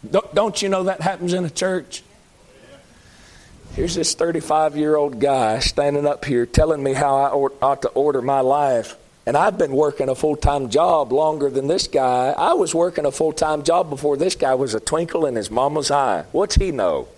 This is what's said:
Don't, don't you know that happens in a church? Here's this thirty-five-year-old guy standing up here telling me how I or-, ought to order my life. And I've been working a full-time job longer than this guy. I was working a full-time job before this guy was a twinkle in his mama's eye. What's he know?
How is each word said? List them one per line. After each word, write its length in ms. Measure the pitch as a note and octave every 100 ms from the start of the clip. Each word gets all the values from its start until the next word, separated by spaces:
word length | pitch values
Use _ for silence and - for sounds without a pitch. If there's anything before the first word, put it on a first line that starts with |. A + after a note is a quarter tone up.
| A2
Don't, 260 | F#3 -
don't 280 | D#3 G#3+ -
you 60 | G3
know 160 | F#3+
that 160 | F#3 F#3
happens 320 | E3+ F#3+ F3
in 100 | F#3
a 60 | E3+
church? 520 | - F#3 F#3 C3+ - _ - _ _ - - - C#5 - - - - - - - - -
Here's 200 | - E3+
this 200 | F3 D#3+
thirty-five-year-old 1040 | - E3+ E3 - D#3 D#3 D3 D3+ D3+ D3 A#2
guy 380 | C#3+ C3+ A2 A2+
standing 480 | - - C#3+ C#3+ D3
up 180 | C#3+
here 220 | C#3+ B2 A#2+
telling 360 | - D#3 D3+
me 120 | C#3
how 220 | C3+ C#3+ C3+
I 120 | C#3
or-, 240 | C#3+ C3+ -
ought 220 | C3 C3+
to 60 | B2
order 340 | B2+ D3 C3+
my 180 | B2 C#3
life. 560 | C3 C#3+ C#3+ A#2+ A2 - - _ -
And 100 | C#3
I've 220 | G3 F#3
been 140 | D#3
working 360 | C3+ D3 D3 C3
a 60 |
full-time 560 | C3 D3+ D3 - C#3+ B2+
job 420 | C3 F3 E3 B2+
longer 380 | C3+ D#3 D#3 C#3+
than 160 | C3 C#3
this 200 | F#3 -
guy. 480 | C#3+ B2+ B2 B2+ -
I 180 | -
was 200 | E4+ F3
working 300 | E3 F3+ E3+
a 80 | D3
full-time 500 | - D#3+ D3+ D#3 D3+
job 280 | C#3 E3+ E3
before 260 | C3+ D3 C#3
this 180 | F3+
guy 200 | - C#3
was 200 | C3 C3+
a 60 | A2
twinkle 460 | - D#3 E3+ E3 D3+
in 100 | A#2
his 140 | F#2+
mama's 400 | A2+ C#3 D3+ C#3
eye. 340 | C#3+ C3 F#2 -
What's 220 | D#3 G3+
he 160 | - F#3+
know? 380 | C3+ F#2 C#2+ A#1+